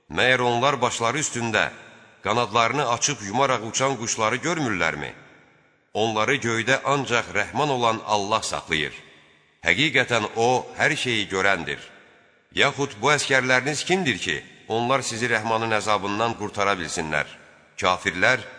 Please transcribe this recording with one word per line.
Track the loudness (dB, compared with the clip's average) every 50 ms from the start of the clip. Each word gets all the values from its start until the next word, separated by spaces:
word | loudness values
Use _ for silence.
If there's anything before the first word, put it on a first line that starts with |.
| _ -6
Məyər | 0 2 4 4 4 4
onlar | 2 2 2 4 2 2 2 2
başları | 0 0 0 0 -2 0 0 -2
üstündə | -4 -4 -4 -4 -4 0 2 2 2 0 -2 -12 -20 -20 -20 -20 -20 -20 -20 _ -2
qanadlarını | 0 0 0 0 2 2 2 2 4 2 0 0 0
açıb | 0 0 -2 -2 -4 -4
yumaraq | -6 -4 0 2 2 2 2 -2 -2
uçan | -6 -2 -2 0 0 -2 -2
quşları | -4 -6 -2 0 0 0 0 0 -2
görmürlərmi? | -2 -2 0 0 -2 0 0 0 0 0 -2 -8 -10 -10 -16 -20 -20 -20 -20 _ _ _ _ _ _ _ _ _ _ -2
Onları | 0 0 0 2 0 2 2 0
göydə | 0 0 -2 -2 0 2 2 0 0 2
ancaq | 0 0 0 0 0 0 0 0 0 -2
Rəhman | -4 -2 -2 -2 -2 0 0
olan | 0 2 2 2 2 0 -2
Allah | -2 0 0 0 0 0 -2
saxlayır. | -2 -2 -6 -6 -4 -2 -2 -2 -2 -4 -8 -12 -20 -20 -20 -20 _ _ _ _ _ _ _ _ 0
Həqiqətən | 0 2 2 2 2 2 2 2 2 0 0 0 -2 0
O, | 0 2 2 2 0 -2 -6 -2
hər | 0 0 0 0
şeyi | 0 -2 -2 -2 -2 -2
görəndir. | -2 -2 2 2 2 2 2 -2 -6 -8 -8 -10 -20 -20 -20 -20 _ _ _ _ _ _ _ _ _ 0
Yaxud | 2 2 2 2 -2 -4 -4 -4 -2
bu | 2 2
əskərləriniz | 2 2 2 2 2 2 4 4 2 2 2 0 -4 -4 0
kimdir | 0 0 2 2 0 -2
ki, | -2 -2 -4 -4 -6 -6 -14 -20 -20 -8
onlar | -4 -2 -2 2 2 0 0
sizi | 0 -4 -4 -2 -2
Rəhmanın | 0 0 0 0 0 0 0 0 0 0
əzabından | 0 2 2 0 0 0 -2 -2 0 0 -2 -2 -4
qurtara | -8 -8 -2 0 0 2 2 0
bilsinlər? | -2 -6 -4 -4 -4 -2 -2 -2 -2 -4 -8 -20 -20 -20 -20 -20 _ _ -10
Kafirlər | -2 0 0 0 2 -2 -4 0 2 2 2 2 2 -2 -12 -18